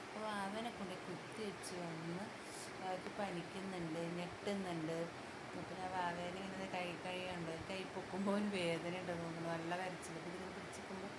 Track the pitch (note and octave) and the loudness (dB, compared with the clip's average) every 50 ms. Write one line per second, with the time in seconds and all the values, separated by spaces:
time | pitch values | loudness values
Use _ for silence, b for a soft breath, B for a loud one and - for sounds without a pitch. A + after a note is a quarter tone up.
0 | - - - G#3+ G#3+ G#3+ G#3 G3+ G3 G3 G3 A3 A3+ A#3+ A3 - G3+ F3+ F#3 F3 | -8 -4 -4 -2 0 2 2 2 2 2 2 2 0 0 0 0 -2 -2 -2 -2
1 | - - F3+ D3+ - - - - A3 G3+ F3+ - - - F#3 F3+ F3 E3+ E3 E3 | -2 -2 -2 -4 -4 -4 -4 -2 0 0 -2 -2 -4 -4 -2 -2 -2 0 0 0
2 | D#3+ E3 E3+ F3+ G3+ A#3 - - B B B B B B - - - F#3 F#3 F#3 | 0 0 0 0 0 -2 -4 -6 B B B B B B -4 -2 0 0 0 0
3 | F#3 G#3 G3+ - G#3 G3 F3+ F3 - - - G3 F#3 G3 F#3+ F3+ E3+ E3 D#3 E3 | 0 -2 0 0 0 2 2 0 -2 -2 -2 -2 -2 0 0 0 0 0 2 2
4 | E3+ E3+ E3+ F3 F3 E3+ - - - G#3+ G#3 G3 F#3+ F#3 E3+ E3 D#3 D#3 E3 E3 | 0 0 0 0 0 -2 -2 -2 0 2 2 2 2 2 0 0 2 2 2 2
5 | E3+ E3+ - - - - - - - - - F#3 E3+ - F3 F#3 F#3 F#3 F#3 F#3 | 2 0 -2 -6 -6 -6 -6 -6 -6 -4 -4 -4 -2 -2 -2 -2 -2 0 2 4
6 | F3+ F3 F3 F3 F3 F3 F3+ F#3+ G3 F#3+ F#3+ F#3+ F#3+ F#3+ F#3 F#3 F3+ F3 F3 D#3+ | 4 4 2 2 0 0 0 -2 -2 -2 -2 -2 -2 0 0 0 2 0 0 -2
7 | D#3+ F#3 F3+ F3+ F3+ F#3 F#3 F3 E3+ E3 E3 E3 E3+ - F#3+ F#3+ F#3 F3+ - F#3+ | -2 -2 0 0 0 0 0 0 0 0 -2 -2 -2 -2 -2 -2 0 -2 -2 -4
8 | F3+ - - F#3 G3+ G3+ G3 G3+ G#3 G#3 G3 F#3+ F3 E3+ E3+ D#3+ D#3+ F3 F3 F#3 | -4 -2 0 2 6 6 6 6 6 4 4 4 4 4 4 4 4 2 0 0
9 | F3+ F3 F3 E3+ E3+ E3 E3 E3 E3 E3 E3 E3 E3 E3 F3 F3+ F#3 F#3 F3+ D#3+ | 2 0 0 2 2 0 0 0 2 2 2 2 2 2 2 2 2 0 -2 -2
10 | - - E3 E3 D#3 F3 F3 F#3 F#3 F3+ - G3 F3+ - - - - - F#3+ F#3+ | -4 -4 -4 -4 -4 -4 -4 -2 -4 -4 -4 -4 -4 -4 -6 -6 -4 -4 -4 -4
11 | F#3+ G3+ - | -4 -4 -6